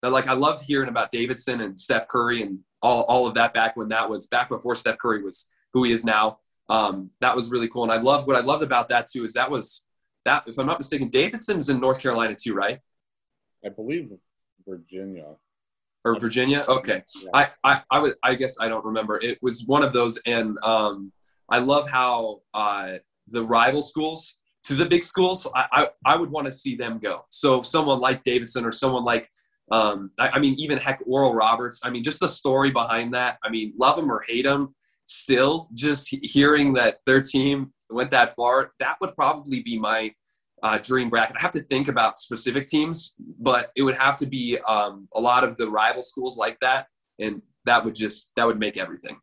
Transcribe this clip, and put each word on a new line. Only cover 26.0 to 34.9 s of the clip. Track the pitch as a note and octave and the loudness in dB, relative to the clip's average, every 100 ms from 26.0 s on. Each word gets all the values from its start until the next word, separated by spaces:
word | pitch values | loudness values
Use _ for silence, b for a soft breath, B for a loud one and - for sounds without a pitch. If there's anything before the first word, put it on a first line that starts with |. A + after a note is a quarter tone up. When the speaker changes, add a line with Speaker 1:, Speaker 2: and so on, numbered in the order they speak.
Speaker 1:
I | B2+ D#3+ | 2 2
would | D#3+ | 2
wanna | D3+ C#3 | -4 -6
see | C3+ C#3 A#2+ | -6 -8 -6
them | A#2+ A2+ | -6 -6
go. | G#2 F2 - | -6 -6 -10
So | - C#3+ C3 | 0 4 4
someone | A#2+ D#3+ D3+ C3 | 2 0 2 2
like | B2+ C3 | 2 0
Davidson | - B2 A#2 B2+ | 0 -2 -2 -4
or | A#2 | -4
someone | A2+ C3+ B2+ | 0 0 0
like, | A#2+ A#2 - _ _ _ _ | 0 0 -2 _ _ _ _
um, | A2+ G#2+ G2 G2 - | 2 2 0 -8 -2
I, | B2 | 0
I | C3+ | 2
mean, | C#3+ C3+ | 2 2
even | D3+ C#3+ | 0 -2
heck, | - - - | -2 -6 -2
Oral | C3 C#3 | 2 2
Roberts. | A#2 A2 A2+ B2 - | 4 2 2 -2 -6
I | B2 | -8
mean, | A#2+ | -4
just | B2 - | -4 -2
the | F3+ | -4
story | - C#3+ C3+ C#3 | -2 0 2 2
behind | C3+ A#2 A2+ A#2+ | 2 0 -2 -2
that. | B2 B2 - | -2 -2 -4
I | A2 | -6
mean, | A2+ G#2+ G#2 | -4 -6 0
love | B2+ D#3 | 2 2
'em | D3+ | 0
or | A2+ - | -4 -4
hate | A#2 C3+ | -2 0
'em, | C#3 C#3 _ _ | 0 -2 _ _